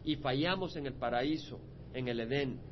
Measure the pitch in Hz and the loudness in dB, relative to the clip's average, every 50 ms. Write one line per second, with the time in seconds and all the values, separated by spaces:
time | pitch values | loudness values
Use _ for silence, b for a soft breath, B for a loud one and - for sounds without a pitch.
0 | - 156 147 135 - 131 131 139 156 175 190 190 185 165 - 160 139 135 131 131 | -2 0 0 2 2 2 4 4 4 4 2 2 0 -2 -2 -2 -4 -4 -2 -2
1 | 127 117 120 120 135 151 160 151 - - 120 - - - - - - - - 127 | 0 2 2 4 4 2 2 0 -2 -6 -10 -10 -10 -12 -14 -14 -12 -8 -4 -2
2 | 127 123 117 117 113 113 135 143 143 127 110 - - - | -2 0 0 0 0 2 2 2 2 0 -2 -4 -8 -10